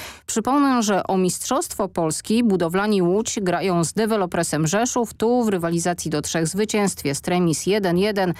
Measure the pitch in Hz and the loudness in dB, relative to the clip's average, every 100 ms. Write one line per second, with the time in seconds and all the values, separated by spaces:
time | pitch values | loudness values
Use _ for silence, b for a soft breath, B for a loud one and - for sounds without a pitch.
0 | B B B 226 247 285 277 247 208 185 | B B B -2 2 2 4 2 2 0
1 | - 190 185 - - 269 - - 196 - | 0 0 0 -2 -2 -2 -2 -4 -4 0
2 | 160 151 - 220 233 185 165 185 214 202 | -2 -2 0 2 2 2 2 0 2 2
3 | 175 196 226 226 185 170 190 175 156 202 | 2 2 0 -2 -2 0 0 0 0 0
4 | 220 220 175 - - 151 156 202 247 254 | 0 0 0 -2 -2 0 0 0 0 0
5 | 226 - 220 247 220 185 170 170 175 175 | -4 -2 0 2 2 0 0 0 -2 -4
6 | 156 151 - 170 160 190 214 214 190 - | -2 -4 -2 -2 -2 -2 -2 0 0 -2
7 | 143 143 - 180 175 151 180 208 185 175 | -4 -4 -2 0 2 0 0 0 2 2
8 | 208 202 185 | 2 0 0